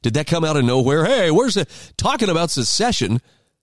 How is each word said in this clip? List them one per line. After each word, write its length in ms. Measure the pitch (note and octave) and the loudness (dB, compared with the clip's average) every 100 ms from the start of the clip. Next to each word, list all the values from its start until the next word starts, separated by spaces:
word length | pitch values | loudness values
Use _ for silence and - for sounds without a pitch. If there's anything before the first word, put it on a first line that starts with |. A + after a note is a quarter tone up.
Did 120 | - B2 | -2 -2
that 120 | D3+ | -2
come 160 | E3 | -2
out 140 | D#3+ D3+ | 0 2
of 80 | A#2+ | 2
nowhere? 400 | B2+ B2 D3+ E3 | 2 2 2 2
"Hey, 260 | C4 F3 | 2 2
where's 220 | D#3+ C4 | 2 2
the, 120 | G3+ D#3+ - - - | -2 -4 -10 -14 -6
talking 340 | A3 C#4 G#3 | -4 -2 0
about 220 | D#3+ E3+ | 0 -2
secession? 720 | - A#2 - A#3 - G#2+ A#2 _ _ _ _ | -2 -2 0 0 0 0 -2 _ _ _ _